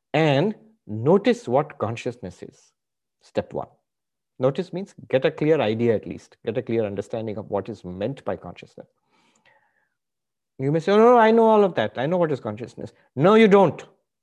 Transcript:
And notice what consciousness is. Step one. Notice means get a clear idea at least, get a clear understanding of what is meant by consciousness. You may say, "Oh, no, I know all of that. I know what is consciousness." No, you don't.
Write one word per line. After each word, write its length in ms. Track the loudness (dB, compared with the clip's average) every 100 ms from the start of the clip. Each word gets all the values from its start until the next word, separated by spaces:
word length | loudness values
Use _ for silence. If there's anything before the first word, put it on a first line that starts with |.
| _
And 420 | 0 2 2 -2 -6 _ _ -14
notice 640 | -4 0 2 2 -2 -2
what 300 | -2 -2 -6
consciousness 640 | -8 -6 -10 -12 -14 -16
is. 300 | -20 _ _ _ _ _ _ _
Step 320 | _ -8 -8
one. 160 | -10 -12 _ _ _ _ _ _ -4
Notice 340 | -2 -2 -8
means 220 | -12 -12 -18 -4
get 160 | -2
a 60 | -2
clear 300 | -2 0 0
idea 340 | 0 0 0
at 120 | -2 -6
least, 300 | -16 -20 _
get 140 | -8 -8
a 40 |
clear 220 | -4 -4
understanding 540 | -4 -6 -10 -10 -10 -10
of 100 | -8
what 180 | -8 -8
is 160 | -12
meant 400 | -14 -8 -8 -8
by 120 | -10 -10
consciousness. 520 | -12 -18 -20 -20 -20 _ _ _ _ _ _ _ _ _ _ _ _ _ _ _ _ -8
You 140 | -4
may 80 | -2
say, 120 | 2
"Oh, 60 | 4
no, 180 | 6 6
I 140 | 4
know 160 | 4 4
all 180 | 4
of 100 | 2 0
that. 200 | -4 -4
I 100 | -4
know 100 | -2
what 160 | -2
is 80 | -4
consciousness." 520 | -8 -10 -14 -16 -18 _ _
No, 200 | 0 4
you 140 | 6 6
don't. 340 | 6 4 0 -14 _ _ _